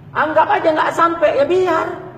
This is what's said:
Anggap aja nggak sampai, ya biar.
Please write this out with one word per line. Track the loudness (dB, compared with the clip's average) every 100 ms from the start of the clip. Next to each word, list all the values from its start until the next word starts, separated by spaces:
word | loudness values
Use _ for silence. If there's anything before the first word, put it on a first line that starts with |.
| -8
Anggap | -4 0 2 2
aja | 0 0
nggak | 0 -2
sampai, | 0 0 2 0 2
ya | 2
biar. | 2 2 0 -4 -8 -14